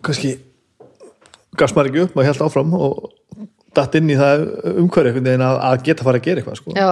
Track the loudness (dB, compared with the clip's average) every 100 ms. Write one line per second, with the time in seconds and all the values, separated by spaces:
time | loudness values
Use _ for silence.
0 | -6 -4 -4 -6 -14 _ _ _ -20 _
1 | -20 _ _ _ _ -2 0 2 0 0
2 | 0 2 0 0 -2 0 0 0 -2 -4
3 | -10 _ _ -20 -20 _ _ -2 0 2
4 | 2 2 4 2 0 -6 -4 0 2 2
5 | 2 2 0 2 2 0 0 0 0 0
6 | 0 0 0 -4 -6 -12 -8 -2 0